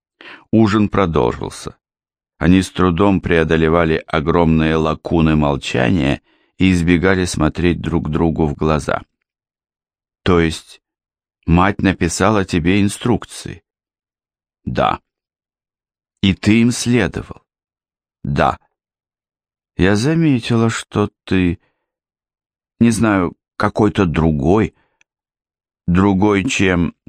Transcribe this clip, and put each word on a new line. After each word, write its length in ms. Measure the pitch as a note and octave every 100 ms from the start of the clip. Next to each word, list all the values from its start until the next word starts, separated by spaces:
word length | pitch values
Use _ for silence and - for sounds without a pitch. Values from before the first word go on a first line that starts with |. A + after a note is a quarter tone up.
| _ _ - - _
Ужин 380 | A2 A2 G#2+ G#2
продолжился. 880 | - F#2+ D#2 A#1+ - G1+ - - - _ _ _ _ _ _
Они 240 | D#2+ F#2
с 100 | F2+
трудом 500 | - F#2 E2+ G2+ F#2
преодолевали 840 | - E2+ D#2+ D#2+ D#2+ E2+ E2 D#2+ -
огромные 680 | D#2+ D#2 E2+ E2+ D#2+ D#2+ D#2+
лакуны 600 | D#2 D#2 - E2+ D#2 D#2
молчания 840 | D2 C#2 - B1 B1+ F#2+ C#2 C2+ _ _ _ -
и 140 | F#2+
избегали 540 | F2+ E2 E2+ F#2 F#2+ F2+
смотреть 560 | - D#2 - E2+ E2
друг 280 | - E2 D2+
другу 360 | D2+ E2+ D2 D#2
в 100 | C#2
глаза. 480 | D#2 D#2 C#2+ - - _ _ _ _ _ _ _ _ _ _ _
«То 160 | - F2
есть 420 | E2 D#2+ - - _ _ _ _ _ _ -
мать 360 | E2+ F#2+ G2+
написала 640 | F#2+ E2+ F2 - F#2+ A2 F#2
тебе 360 | F#2 D#2+ G2+
инструкции?» 840 | G2+ - A#2+ G#2+ - - - - _ _ _ _ _ _ _ _ _ _ -
«Да». 340 | B1 A1 G1+ - _ _ _ _ _ _ _ _ _ _ _
«И 120 | G2
ты 280 | F2+ - A2
им 100 | A#2
следовал?» 720 | A#2 A#2 A#2+ F2 - - - _ _ _ _ _ _ _ _
«Да». 360 | - C#2+ C#2+ - _ _ _ _ _ _ _ _ _ _ _ -
«Я 180 | F2 G#2
заметила, 720 | B2+ E3 D#3+ B2+ - A#2 A2+
что 400 | A2+ - A2+ G#2 -
ты, 360 | - F#2+ F2+ E2+ _ _ _ _ _ _ _ _ _ _ _ _
не 120 | A#2
знаю, 460 | G#2 A2 G2 F2 - _ -
какой-то 500 | G#2 - G#2 G#2 F#2
другой, 680 | C#2+ D#2+ D2+ C2+ G#2 G#2+ - _ _ _ _ _ _ _ _ _ _ -
другой, 560 | E2+ G2+ F#2+ G#2 G2+
чем, 520 | F2 - F#2+ F2+ F2 -